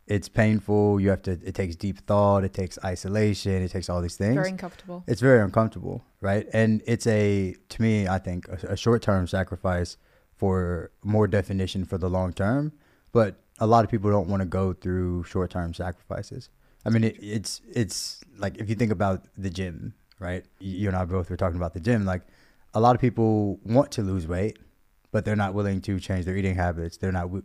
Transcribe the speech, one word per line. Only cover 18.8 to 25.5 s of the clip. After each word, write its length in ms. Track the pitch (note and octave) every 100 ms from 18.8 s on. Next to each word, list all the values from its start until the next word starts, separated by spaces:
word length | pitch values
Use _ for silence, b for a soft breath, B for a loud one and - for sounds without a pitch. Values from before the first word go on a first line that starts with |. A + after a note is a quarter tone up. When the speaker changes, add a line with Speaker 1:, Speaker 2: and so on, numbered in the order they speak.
| A#2
Speaker 1:
about 340 | F2 G2 F#2+ - -
the 140 | F#2+
gym, 420 | F2 F#2 E2 - - _ _
right? 260 | F2+ F2+ - _
Y-, 80 | F#2+
you 200 | F2+ G#2
and 100 | F#2
I 80 | F2+
both 240 | F#2+ F2
were 80 | F2+
talking 200 | F#2+ F2
about 160 | E2+
the 60 | F#2
gym. 240 | E2 A#2
Like, 200 | G2 F2+ - b b b b
a 60 | G#2+
lot 160 | A#2 B2
of 60 |
people 580 | B2+ A#2 A2 G#2+ G2+ F#2+
want 280 | F#2+ A#2+ C#3+
to 100 | -
lose 260 | F#2+ F#2+ D#2+
weight, 300 | F2 G#2 - - _ _ _ _
but 140 | G#2+ G#2
they're 100 | G#2
not 180 | G2